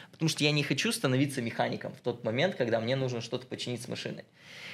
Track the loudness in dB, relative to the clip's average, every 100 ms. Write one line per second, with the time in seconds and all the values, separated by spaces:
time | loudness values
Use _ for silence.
0 | -18 -2 0 4 4 4 2 0 0 2
1 | 4 4 2 0 -2 0 -2 -2 -8 -4
2 | -4 -2 -2 2 2 2 2 2 2 0
3 | 0 -2 -4 -6 -6 -6 -6 -6 -6 -6
4 | -6 -8 -12 -20 -20 -16 -14